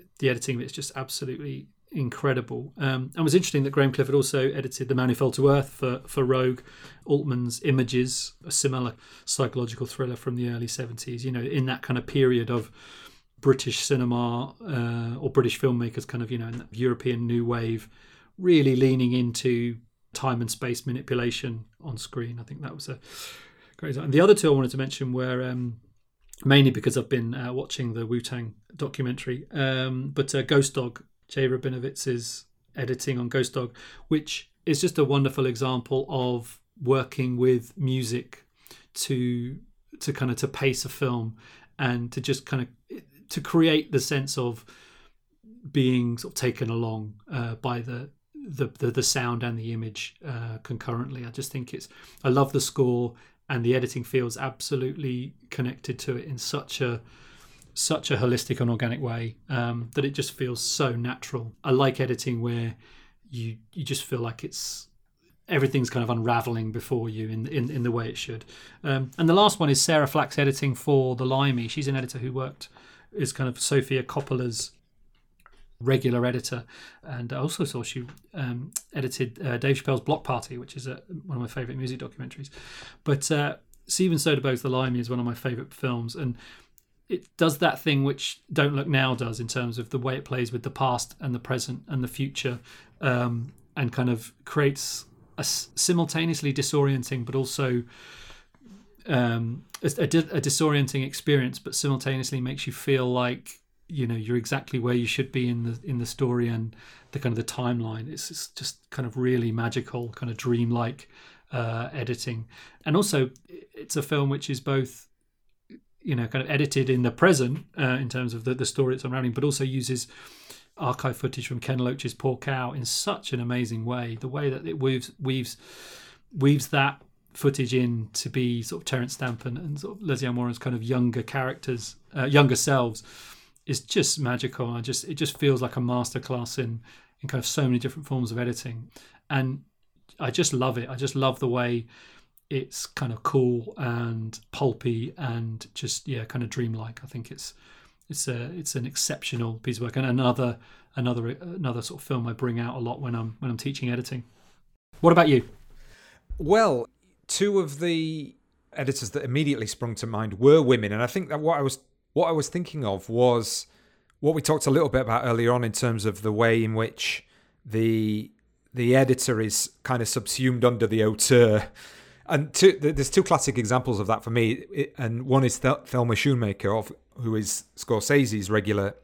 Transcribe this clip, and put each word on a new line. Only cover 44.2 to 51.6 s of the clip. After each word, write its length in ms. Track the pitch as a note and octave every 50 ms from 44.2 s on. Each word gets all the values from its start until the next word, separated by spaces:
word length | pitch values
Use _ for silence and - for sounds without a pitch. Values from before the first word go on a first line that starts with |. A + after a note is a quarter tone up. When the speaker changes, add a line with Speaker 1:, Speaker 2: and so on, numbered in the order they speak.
| C#3 C#3 -
Speaker 1:
of 280 | C3+ A#2+ A#2+ A2+ - - - - - - - - - - _ _ _ _ _ _ _ _ A3 A3+ B3 A#3 C#3
being 460 | - C#3+ B2+ B2+ B2+ B2 A#2+ A#2+ A#2+
sort 160 | A#2 - - -
of 20 |
taken 340 | - B2+ B2 - - B2 A2+
along, 440 | A#2 A#2 A#2 A2+ A2 A2 G#2+ G#2 G#2 - - -
uh, 240 | D#3 B2+ A#2 A#2 A2+
by 240 | - - B2+ A#2+ A#2
the, 300 | A2+ B2+ A#2+ A#2+ C#3 C#3 - _ _ _ -
the, 340 | D4 C#4 G3 C#3 D3 C#3+ C#3 - -
the, 120 | C3+ A#2+
the 120 | A2+ C3 A#2
sound 400 | - - C3+ B2 A#2+ A#2+ A#2 A#2+
and 140 | A#2+ A#2
the 140 | A2+ A2 A2+
image, 440 | A2+ A2+ A2 A2 G#2+ - - - - _ E3+
uh, 320 | D3 B2 A#2 A#2 A2+ A2 - -
concurrently. 640 | - B2 - - B2 A#2 A#2 B2+ C3+ C3 B2 A#2+
I 40 | A#2
just 220 | - C3+ C3+ -
think 220 | - C3